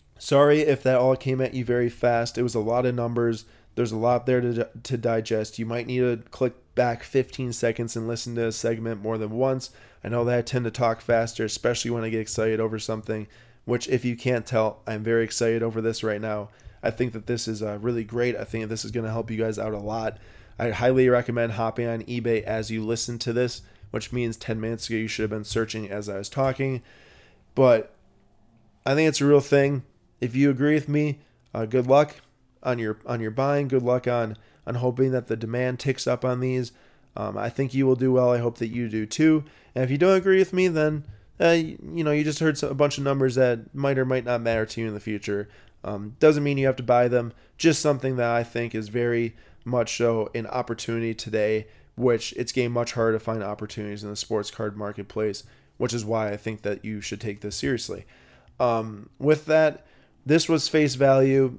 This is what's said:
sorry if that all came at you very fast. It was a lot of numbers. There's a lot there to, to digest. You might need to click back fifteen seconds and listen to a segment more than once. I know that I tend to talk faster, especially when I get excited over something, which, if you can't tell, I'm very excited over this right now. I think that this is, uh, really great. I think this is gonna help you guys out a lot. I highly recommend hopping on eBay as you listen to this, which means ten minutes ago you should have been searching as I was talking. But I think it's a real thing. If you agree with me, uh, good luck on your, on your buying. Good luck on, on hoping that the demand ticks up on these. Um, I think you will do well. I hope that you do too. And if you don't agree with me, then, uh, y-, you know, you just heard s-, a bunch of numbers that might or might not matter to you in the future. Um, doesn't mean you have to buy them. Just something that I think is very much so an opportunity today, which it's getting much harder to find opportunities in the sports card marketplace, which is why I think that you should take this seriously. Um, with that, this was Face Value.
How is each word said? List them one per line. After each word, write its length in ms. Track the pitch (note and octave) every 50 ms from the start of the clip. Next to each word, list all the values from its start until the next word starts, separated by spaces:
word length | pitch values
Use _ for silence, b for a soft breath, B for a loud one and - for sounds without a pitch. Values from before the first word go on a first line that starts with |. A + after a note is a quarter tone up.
| _ _ _ -
sorry 440 | - - D3 C#3 C#3+ D3 D3 D3+
if 220 | D3+ D3+ C#3 C3 -
that 140 | C3 C3 B2+
all 180 | B2 C3 C3
came 260 | B2+ - C3+ C3 B2+
at 120 | C3 A#2+ -
you 100 | B2+ B2
very 260 | A2 A#2+ A#2+ B2 A#2+
fast. 480 | A#2 - - A#2+ A#2+ A#2 A#2 A#2 - -
It 60 | B2
was 120 | B2 G#2+
a 40 | A#2
lot 260 | G#2+ A2 A#2 B2 B2+
of 100 | B2+ B2
numbers. 500 | A#2+ A#2+ A#2+ A#2+ A#2 A#2 A#2 A2+ A2 - b b b b b b
There's 180 | - A#2+ A#2 A2
a 40 | A2
lot 280 | A2 A#2+ B2 A#2+ A#2+
there 160 | B2+ B2+ B2
to, 280 | B2 A#2+ A#2+ A2+ A#2 - - A#2+ A#2
to 140 | - C3 A#2
digest. 600 | A#2 A#2+ A2+ A2+ A2 - A2+ A2 G#2+ - - -
You 80 | A#2
might 220 | A2 A#2 A#2+ A#2 A#2+
need 120 | B2 B2+
to 240 | B2+ B2 A#2+ A2+ A2 -
click 260 | - - C3 B2 - - _ _ _
back 280 | - B2 A#2+ A#2 A#2 -
fifteen 500 | - - C3+ B2+ - - - C3 B2 A#2
seconds 420 | - - A#2 A2+ - A#2+ A#2 -
and 100 | A#2 A2+
listen 300 | A2+ A#2 A#2 - A#2+ A#2
to 120 | A#2 A#2 A2+
a 40 |
segment 500 | G#2+ - - A#2 A#2 A2+ A2+ A#2 A2+ G2+
more 160 | G2+ G#2+ A2+ A2
than 140 | A2 G#2
once. 380 | A2 A#2 C3 C3+ C3+ C3 - - b b b b b b -
I 60 | -
know 160 | A2+ A#2+ A#2+
that 120 | A#2+ B2 A#2+
I 40 |
tend 240 | A#2 - - B2+ A#2+
to 60 | A2+
talk 280 | - - B2 A2+ A2+ -
faster, 460 | - - A#2 A2+ A2+ A2+ - - A#2
especially 460 | G#2+ - - - B2 A#2+ - - A#2+
when 120 | A#2 A#2+ A2+
I 60 | A2+
get 100 | A2+ A2
excited 400 | A2 - - - A2+ A2 A2 A2
over 200 | A2+ A2 A2 A2
something, 480 | G#2+ - A2 A2 G#2 - A2 G#2+ G#2+ b b b b b b b b
which, 240 | - A#2+ A#2 - -
if 160 | C3+ B2 -
you 140 | B2 A#2+ A#2
can't 280 | - B2 B2+ A#2+ G#2+
tell, 360 | - A2+ A2+ A2 G#2+ G#2 - -
I'm 180 | - A2 G#2+ G#2+
very 200 | A2+ A#2 A#2 A2+
excited 400 | G#2+ - - A#2+ A2+ A2+ A#2 A2+
over 160 | A2+ A2 A2+
this 240 | A2 A2+ A2+ - -
right 160 | A2 G#2+ G#2
now. 300 | G#2+ A2 G#2+ G#2+ G#2 G#2 b b b b b b b
I 80 | -
think 220 | A2+ - C3 B2 A2+
that 140 | A2+ G2+ -
this 200 | A#2+ A2+ - A2+
is, 160 | A2 G2+ A2
uh, 140 | G#2+ G#2 G#2
really 240 | G#2 A#2+ A#2+ A#2 A2+
great. 320 | G#2 A2+ A#2+ A#2+ B2 A#2
I 80 | F#2 A2
think 240 | - - A2+ A2 G#2+
this 160 | A2+ A2 -
is 80 | A2
gonna 200 | G#2+ A#2 A2+ A2
help 200 | A2 A#2 A2+ A2
you 60 | A2+ G#2+
guys 200 | A2 A2 A2 G#2
out 160 | G#2 G#2+ G#2+
a 40 | G#2
lot. 400 | G2+ G#2 A2 A2+ A2+ A2 - b b b b b b b b -
I 120 | A#2+ A#2+
highly 360 | G#2+ F2+ A#2+ B2 C3 C3 B2+ B2+
recommend 460 | B2 B2 A#2+ - A#2+ A#2+ A#2 A2+ G#2
hopping 340 | G#2+ A#2 A2+ - - A#2+ A#2
on 160 | A#2 A2+ A2
eBay 400 | - A#2+ A#2+ A2+ A#2 A2+ A2 G#2
as 260 | - A2 A2+ A2 G#2+
you 140 | A2+ A2 G#2+
listen 360 | A2 A#2 A2+ - - A#2+ A2+
to 120 | - B2
this, 300 | A2+ A#2+ B2+ A#2+ - - b b b b b b
which 200 | - A#2 G#2+ -
means 240 | B2 B2 B2 A#2 A2+
ten 240 | - - - A2+ A2
minutes 300 | A2 A2+ A#2 A2+ - -
ago 80 | A2+ A2
you 100 | A2 A2
should 160 | - - A2
have 60 | G#2+
been 160 | A2 A2 G#2
searching 440 | - - A#2 A2+ G#2+ - A2 G#2+ G2
as 200 | G2 G#2 G#2 G#2
I 80 | G2 G2
was 100 | G2+ -
talking. 540 | - C#3+ C3+ C3+ B2+ - C3+ C3+ C3 A#2+ b b b b b b b b b b b b b _ _
But 400 | - C3+ B2+ A#2+ A2 G#2+ - - _ _ _ _ _ _ _ _ _ _ _ _ _ _ _ _ _ _
I 100 | B2+ C#3
think 120 | D3 D#3+ D#3
it's 140 | D3 -
a 40 | C#3+
real 140 | C#3+ D3 C#3
thing. 440 | C3+ - - C#3+ C#3 C#3 C#3+ C3 C3 - _ _ _ _ _ _
If 160 | B2 A#2+ A#2
you 140 | C3 C#3+ C#3+
agree 240 | C3+ B2 C#3 D3 D3+
with 160 | D3+ D3 D3+
me, 320 | C#3+ D3 D3 D3+ C#3 b b b b b b b -
uh, 120 | A2 A2+
good 220 | G#2+ A2+ C3 B2 B2
luck 300 | C3+ C#3+ D3+ D3 - - - _ _ _ _ _ _ _ -
on 140 | B2+ B2 A#2+
your, 220 | A2+ G#2+ G#2+ G#2+ -
on 140 | - A#2+ A#2
your 120 | A2+ A2
buying. 360 | G#2+ B2 C3+ C#3 C#3+ C#3+ C#3+ C3+
Good 140 | C3+ C3
luck 260 | A#2+ A#2+ B2 B2+ - B2
on, 300 | A#2+ A#2+ A#2 A2 G#2+ b b b b b b -
on 80 | B2
hoping 360 | A#2+ B2 B2+ A#2 B2+ C3 C3
that 160 | B2+ B2+ A#2 -
the 80 | A2+
demand 440 | A2+ A#2 A2+ A2+ B2 B2+ B2+ B2+ B2
ticks 260 | - C#3+ C3 - -
up 180 | - B2 A#2+ -
on 160 | B2+ B2+ B2
these. 320 | B2+ C3 B2+ B2+ B2 A#2 b b b b b b b b b -
Um, 200 | G#2 G#2 G2+ G2+
I 120 | G#2 A#2
think 240 | - - C#3 C3 B2
you 140 | C3+ C3+ C3
will 80 | C3
do 160 | A#2+ B2+ C3
well. 200 | B2+ B2+ B2+ B2
I 60 | B2 A#2+
hope 220 | A#2+ A#2+ A#2 -
that 80 | A#2 A2+
you 200 | A2 A#2+ A#2+ A2+
do 180 | G#2+ A2 G#2+ G#2+
too. 360 | - - D3+ D#3+ D#3 D#3 D3 B B B B B B
And 100 | B2 C3
if 60 | B2
you 80 | C3+ D3
don't 180 | E3+ F#3 F#3+
agree 220 | F#3+ F3+ G3 F#3+ F#3+
with 160 | F#3+ F#3 -
me, 140 | F3+ F#3 F#3
then, 380 | E3 D#3 D3+ D3+ D3+ D3+ C#3+ B B B B B B -
uh, 180 | - E3 E3+ E3
y-, 200 | E3 D#3+ - -
you 220 | - - D#3 E3+ D#3+
know, 80 | D3+
you 120 | D3 D3+ D3+
just 160 | D3+ D3 -
heard 160 | D#3+ D#3+ D3
s-, 80 | - -
a 120 | C#3+ C#3
bunch 240 | C3+ D3 D3 C#3 -
of 40 | C#3
numbers 300 | C#3 C#3 C#3 C3+ C3 A#2+
that 380 | B2+ C3 B2 A#2+ A2+ A2 G#2 -
might 240 | C#3 C#3 C#3 C#3 C3
or 80 | C3
might 200 | B2+ C3 B2+ A#2
not 160 | A#2+ B2 A#2
matter 240 | A2+ A#2 A2+ A2 A2 G#2+
to 140 | - -
you 60 | A2+ A2+
in 60 | G#2
the 60 | G#2
future. 500 | - - G#2+ G2+ - - G#2 G2+ G#2 b b b b b b _ -
Um, 320 | G2+ G#2 G2+ G2+ G#2+ B2 -
doesn't 240 | - D#3 D3+ D3 D3
mean 160 | C#3+ C#3+ C3+
you 80 | C3+ C3+
have 80 | C3
to 80 | C3 B2
buy 240 | A#2 B2 A#2+ B2 B2
them. 260 | B2 B2 A#2+ A#2 - b b b b -
Just 240 | - E3 D3+ -
something 340 | - D3+ C#3+ C3 B2+ C3+ C3 B2
that 120 | A#2+ A#2
I 140 | A#2 A#2 A#2
think 320 | A2+ - B2 A#2 A#2 A2
is 140 | A2 A2 G#2
very 460 | G#2+ A#2+ A#2+ A#2+ A#2+ A#2 A#2 A2+ A2+ b b b b b b
much 320 | A2+ B2 B2 A#2 G#2+ - -
so 320 | A#2+ A#2 A2+ A2+ G#2+ - -
an 120 | A#2 A2+ -
opportunity 640 | - B2+ A#2+ - A#2 A2+ - - A#2 A#2 A2+ A2+ A2
today, 540 | - - A2+ G#2+ A2 G#2+ A2 A2 G#2+ G#2+ b b b b b b
which 360 | - A#2+ B2+ A#2+ A2 - - -
it's 180 | - A#2+ A#2
getting 200 | - B2+ B2 A#2+
much 220 | A#2+ A#2+ A#2+ A#2 -
harder 240 | A#2+ A2+ A2+ A2 A2
to 60 | -
find 200 | - A2+ A2+ G2+
opportunities 600 | G2 G#2 - G#2 G#2+ - - G#2 G#2 G#2 G#2 G#2
in 60 | G#2
the 60 | G#2
sports 360 | G2+ - - A#2 G#2+ G2+ -
card 260 | - - A2 G#2+ G2+ G#2
marketplace, 640 | G#2 G2+ G#2 - G2+ - - A2 G#2+ G#2+ G2 - - b b b b b b -
which 160 | - A#2+ A#2
is 120 | A#2+ G#2+
why 260 | G#2 A2+ A2+ A2 G#2+
I 60 | G#2 G2+
think 240 | - A2+ A2 G#2
that 240 | - G#2 G#2 - -
you 160 | G#2+ A2 G#2
should 200 | G2+ - G#2+ G2+
take 200 | A2 A2+ G2+ G2+
this 140 | - G#2 G2+
seriously. 500 | - - C#3 C3+ A2+ - - F#2+ F2+ - b b b b b b b b b b -
Um, 500 | B2+ B2 A#2 A2+ A2 A2 G#2+ G2+ G#2+ - _ _
with 260 | B2+ C#3+ D#3 D3+ -
that, 400 | - D#3 D#3+ D#3 D3+ D3 - b b b b b b b b _
this 220 | C3 D3 E3 D#3+ -
was 200 | E3 D#3 - -
Face 280 | - D#3+ D3+ D3 B2+
Value. 600 | B2+ C#3 C3+ C3+ C3+ C3+ C3+ C3+ C3+ C3+ C3 B2